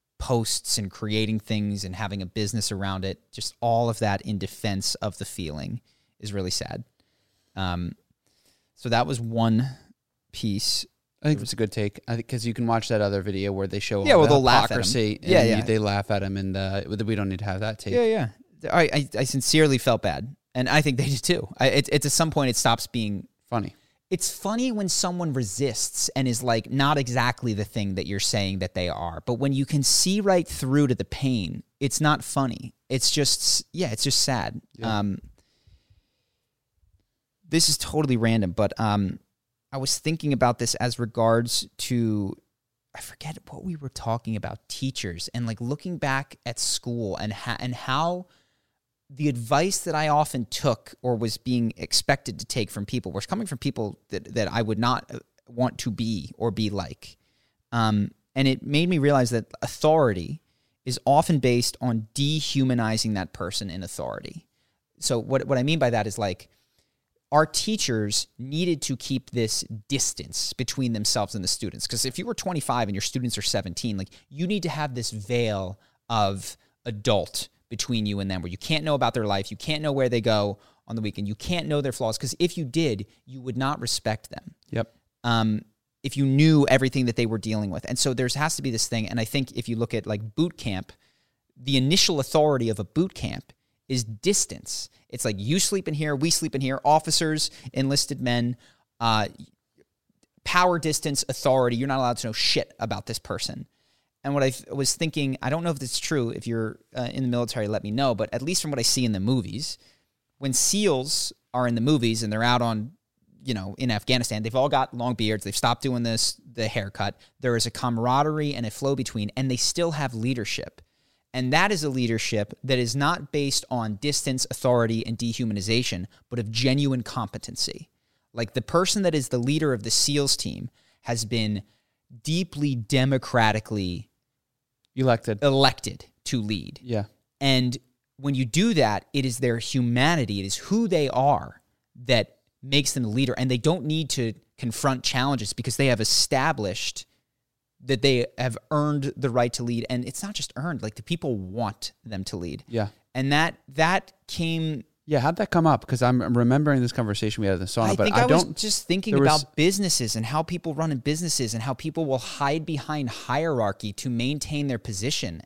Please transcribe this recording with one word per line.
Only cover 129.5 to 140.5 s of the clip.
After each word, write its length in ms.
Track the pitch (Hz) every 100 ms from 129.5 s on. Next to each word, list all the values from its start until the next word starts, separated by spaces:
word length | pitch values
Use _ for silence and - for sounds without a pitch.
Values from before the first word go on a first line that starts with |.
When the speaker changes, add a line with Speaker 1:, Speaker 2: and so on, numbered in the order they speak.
| 151 151
Speaker 1:
of 80 | 120
the 80 | 104
seals 480 | - - 143 139 -
team 320 | - - - - _ _
has 220 | - 117 107
been 380 | 113 107 104 - _ _ _ _ 120
deeply 540 | 151 165 180 147 147 123
democratically 1300 | 107 131 131 135 - 123 110 107 - 107 92 87 110 _ _ _ _ _ _ _ _
Speaker 2:
Elected. 480 | 131 131 113 - 107
Speaker 1:
elected 640 | 143 135 135 - - - - _ -
to 160 | 123
lead. 400 | 104 104 50 -
Speaker 2:
Yeah. 220 | 127 110 104 _ _ _
Speaker 1:
And 380 | 139 131 127 123 - _ _ -
when 180 | 139 131
you 80 |
do 300 | 127 156 226
that, 320 | 175 113 101 -
it 120 | 139 131
is 140 | 117
their 180 | 123 117
humanity, 840 | - 131 120 120 143 170 120 101
it 40 |
is 120 | 98